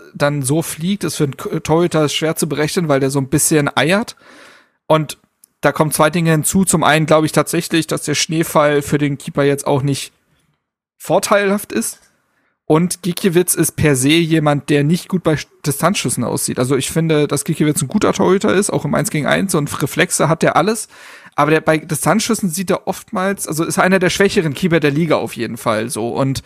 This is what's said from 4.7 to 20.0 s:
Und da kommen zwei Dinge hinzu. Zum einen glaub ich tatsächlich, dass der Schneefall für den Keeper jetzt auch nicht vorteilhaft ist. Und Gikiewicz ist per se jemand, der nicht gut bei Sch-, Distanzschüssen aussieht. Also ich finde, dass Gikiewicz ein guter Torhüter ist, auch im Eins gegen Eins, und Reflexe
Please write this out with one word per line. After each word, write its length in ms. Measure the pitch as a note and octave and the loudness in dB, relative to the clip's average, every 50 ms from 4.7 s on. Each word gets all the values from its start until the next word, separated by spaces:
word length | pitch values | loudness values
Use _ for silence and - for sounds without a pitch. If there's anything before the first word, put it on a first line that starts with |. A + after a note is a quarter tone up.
| _ _ _ - | _ _ _ 0
Und 300 | D#3 D#3 D3+ - - - _ _ _ _ _ _ _ _ | 0 0 0 -2 -8 -14 _ _ _ _ _ _ _ _
da 100 | - D3 | -2 0
kommen 200 | C3+ - D#3+ D3+ | 0 2 0 0
zwei 180 | - - D#3+ D#3 | 2 2 2 2
Dinge 220 | D3+ F3+ E3 E3 | 2 2 2 2
hinzu. 320 | D#3+ D#3 C#3 - - F#3+ F#3+ | 2 2 0 0 0 0 2
Zum 200 | - - E3+ - | 2 2 2 4
einen 220 | A#2 D3 D#3+ D#3+ | 4 4 2 4
glaub 200 | D3 D#3+ D#3 D#3 | 4 4 4 4
ich 60 | D3+ | 2
tatsächlich, 540 | - D#3 C#3+ - - E3+ F3 - F3 E3 D#3 - | 2 0 0 0 -2 -4 -4 -2 -2 -2 0 -2
dass 160 | D#3 - - | -4 -6 -4
der 120 | - D3 | -4 -4
Schneefall 640 | - - - D#3+ D#3+ E3 - - D#3+ D3+ D3 D3 C#3+ | -2 -2 -2 -2 -2 -2 0 2 2 2 4 2 0
für 160 | D3 - - C#3+ | 0 0 0 0
den 200 | D3 C#3+ C#3+ - | 0 -2 -2 -4
Keeper 260 | - - - D#3 C#3 | -8 -6 -2 0 2
jetzt 240 | C#3+ C#3+ C#3 - - | 2 0 0 0 0
auch 140 | C#3+ C3+ B2 | 0 0 0
nicht 300 | A#3+ A#3+ - - - - _ _ _ _ _ _ _ _ _ _ _ _ _ _ _ _ _ | 0 -2 -2 -4 -10 -16 _ _ _ _ _ _ _ _ _ _ _ _ _ _ _ _ _
vorteilhaft 720 | - - D#3 G3 G3+ - A3 G3+ G3+ G3 G3 G#3 - - | -4 0 0 0 2 2 2 2 2 2 0 -2 -2 -4
ist. 280 | - A3 A#3 - - - _ _ _ _ _ _ _ _ _ _ _ _ _ - | -4 -4 -4 -4 -8 -12 _ _ _ _ _ _ _ _ _ _ _ _ _ 0
Und 360 | D3+ D#3 F3 F3+ - - - | 2 2 2 0 -2 -4 -6
Gikiewicz 500 | F3+ F3 - - G3 D#3 F3 F3+ - - | -6 -4 -2 -2 2 2 2 2 2 0
ist 200 | E3+ E3 - - | 0 0 -2 0
per 200 | - D#3+ D3+ C#3 | 0 2 2 2
se 140 | B2 B2+ C#3+ | 2 2 2
jemand, 600 | D#3+ E3+ E3+ D#3 D#3+ D#3+ D3+ D3 D3 C#3+ - - | 4 2 2 2 2 2 2 2 0 0 0 0
der 140 | D3+ C#3+ C#3+ | 0 2 2
nicht 240 | D3 F3+ E3+ - - | 2 0 0 -2 -4
gut 140 | - F#3 | -6 -2
bei 140 | - E3+ D#3 | 0 0 -2
Sch-, 100 | C3+ - - _ _ - D3+ | -2 -4 -8 _ _ -6 -6
Distanzschüssen 560 | C#3 - D#3+ E3 G3+ - - B2+ A#2+ - A#2+ | -4 0 0 0 0 0 -2 -4 -4 -2 -2
aussieht. 340 | - - - - - - - | -2 -2 -4 -4 -4 -2 -2
Also 180 | B2+ B2 C#3+ | -2 0 0
ich 140 | C3 C3 - | 0 -2 -2
finde, 380 | - E3 E3 D#3+ D#3 D3 D3 C#3 | -2 -2 0 2 2 2 2 0
dass 160 | D3+ C#3 - | 0 -2 -2
Gikiewicz 380 | - D#3 - D3+ D3+ D3 - D3+ | -4 -2 0 2 2 2 0 -2
ein 40 | B2+ | -2
guter 240 | - G#3+ - F#3+ | 0 0 2 2
Torhüter 420 | - - G3 F3 F#3 G3 - G#3 G#3 | 2 2 2 2 2 2 2 2 2
ist, 160 | - G3+ - | 2 0 0
auch 140 | - D3+ - | -2 -2 -2
im 100 | D3 - | -2 -2
Eins 160 | C#3+ D3 - | -2 -2 -2
gegen 160 | - D#3 C#3 - | -4 -4 -2 0
Eins, 260 | C#3+ D#3 F#3+ G3 - | 0 0 0 0 0
und 280 | D#3+ D3 - - - D#3 | -2 -2 -2 -4 -4 -6
Reflexe 460 | C3+ - D3 | -4 -2 -2